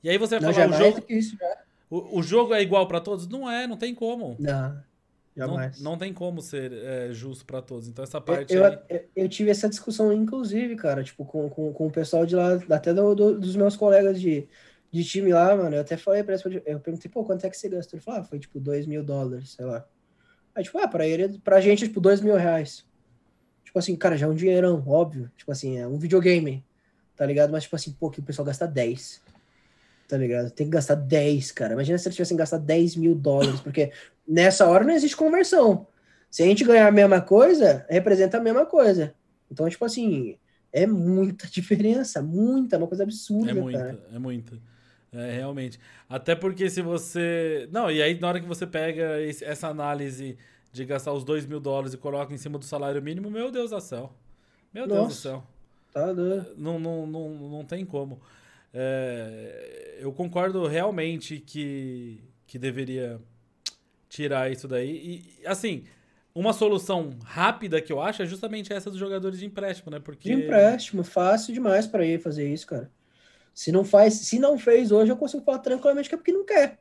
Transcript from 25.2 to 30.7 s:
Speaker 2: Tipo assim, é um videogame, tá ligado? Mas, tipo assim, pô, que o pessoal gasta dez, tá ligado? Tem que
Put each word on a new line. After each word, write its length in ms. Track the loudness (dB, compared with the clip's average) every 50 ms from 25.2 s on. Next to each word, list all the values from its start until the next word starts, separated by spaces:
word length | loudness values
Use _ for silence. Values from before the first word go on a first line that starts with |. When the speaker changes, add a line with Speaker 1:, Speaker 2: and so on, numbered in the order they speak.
| -12 -12 _
Speaker 2:
Tipo 160 | _ -10 -10
assim, 280 | -10 -8 -6 -8 -6 -6
é 80 | -8
um 100 | -8 -6 -6
videogame, 640 | -2 2 2 4 6 6 4 4 2 -2 -6 -8 -12 _ _ _ _ _ _ _ _ _ _
tá 80 | -4 -2
ligado? 260 | 0 4 4 4 4
Mas, 120 | 2 -4
tipo 120 | -6 -6 -8
assim, 160 | -8 -8 -10
pô, 180 | -8 -6 -6 -6
que 100 | -6 -8
o 20 |
pessoal 220 | -10 -10 -8 -6 -6
gasta 220 | -6 -4 -4 -4 -4
dez, 540 | -2 -2 -2 -2 -4 -6 -10 -18 -18 -20 _ _ _ _ _ _ _ _ _ _ _ _ _ _ _ _ _
tá 80 | _ -2 -2
ligado? 320 | 0 0 0 -2 -4 -6
Tem 160 | -4 -4 -4
que 60 | 0